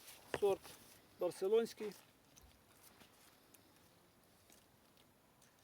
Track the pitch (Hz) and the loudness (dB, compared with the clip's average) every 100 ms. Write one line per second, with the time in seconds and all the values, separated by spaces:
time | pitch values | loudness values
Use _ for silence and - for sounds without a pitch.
0 | - - - - 202 190 - - - - | -20 -20 -6 2 4 4 -2 -18 -20 -20
1 | - - 180 156 190 220 226 - 214 196 | -20 -4 -2 0 4 4 4 -2 -8 -8
2 | - - - - - - - - - - | -16 -20 -20 -20 -20 -20 -20 -20 -20 -20
3 | - - - - - - - - - - | -20 -20 -20 -20 -20 -20 -20 -20 -20 -20
4 | - - - - - - - - - - | -20 -20 -20 -20 -20 -20 -20 -20 -20 -20
5 | - - - - - - | -20 -20 -20 -20 -20 -20